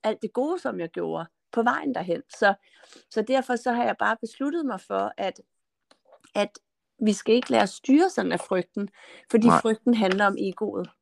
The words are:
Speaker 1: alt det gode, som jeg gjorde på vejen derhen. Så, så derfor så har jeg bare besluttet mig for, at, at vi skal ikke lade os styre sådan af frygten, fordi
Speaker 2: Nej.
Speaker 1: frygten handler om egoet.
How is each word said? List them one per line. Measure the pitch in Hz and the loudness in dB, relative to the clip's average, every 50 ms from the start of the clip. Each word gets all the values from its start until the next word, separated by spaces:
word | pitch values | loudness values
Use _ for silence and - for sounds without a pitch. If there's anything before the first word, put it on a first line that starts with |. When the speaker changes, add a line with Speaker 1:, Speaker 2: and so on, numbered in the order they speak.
| - | -2
Speaker 1:
alt | 214 214 - | -2 -4 -2
det | - 214 | -6 -6
gode, | _ 247 262 302 359 359 | _ -2 -2 -2 -2 -4
som | - 262 214 180 | -4 -6 -6 -6
jeg | 170 165 | -8 -8
gjorde | _ 180 170 165 160 160 165 - _ _ _ _ | _ -6 -6 -4 -6 -6 -8 -10 _ _ _ _
på | - 233 | -2 0
vejen | 226 - 139 151 - 285 247 | 2 2 0 0 -4 -6 -6
derhen. | - 180 180 170 165 - _ - - | -6 -4 -4 -4 -6 -6 _ -6 2
Så, | 226 196 196 _ _ _ _ _ - _ - - _ _ | 2 2 2 _ _ _ _ _ -20 _ -20 -20 _ _
så | - 226 | -6 -6
derfor | 208 233 262 262 254 - 247 | -2 0 -2 -2 0 -2 -6
så | 233 - 254 | -4 -2 -2
har | 233 240 240 | -2 0 -2
jeg | 226 196 _ | -2 -2 _
bare | 214 208 226 226 | -2 -2 -2 -2
besluttet | - 220 - - 269 285 320 339 311 | -6 -14 -8 -6 -6 -4 -4 -4 -4
mig | 262 214 185 | -6 -6 -8
for, | - _ 202 190 196 214 - | -8 _ -4 -4 -4 -4 -6
at, | - 202 190 - - - _ _ _ _ _ _ _ _ _ _ _ _ _ - _ _ _ _ | -6 -6 -6 -8 -10 -20 _ _ _ _ _ _ _ _ _ _ _ _ _ -20 _ _ _ _
at | 208 208 - _ - _ _ _ _ _ _ _ _ 226 | -2 -2 -2 _ -20 _ _ _ _ _ _ _ _ 0
vi | 214 | 0
skal | 208 - - - 220 | 0 0 2 2 2
ikke | 247 254 - | 2 2 2
lade | 254 226 | 2 2
os | 208 190 | 2 2
styre | - - - - 262 302 359 381 | -2 -10 2 4 4 4 4 4
sådan | - - 196 180 | 0 -2 -2 -2
af | - 175 | -4 -4
frygten, | - - 196 185 175 _ _ 214 202 196 _ _ - - - - _ _ | -4 -2 -2 -2 -2 _ _ -8 -8 -8 _ _ -20 -20 -20 -20 _ _
fordi | - 233 214 | 2 4 6
Speaker 2:
Nej. | 233 - - | 6 6 6
Speaker 1:
frygten | - 220 220 - _ 247 240 | 4 2 -2 0 _ 0 2
handler | 220 208 185 185 196 208 | 2 2 0 2 2 2
om | 196 196 - | 2 2 0
egoet. | 202 196 180 - 214 196 - - 180 - _ _ | -4 -6 -4 -6 -6 -6 -6 -8 -10 -10 _ _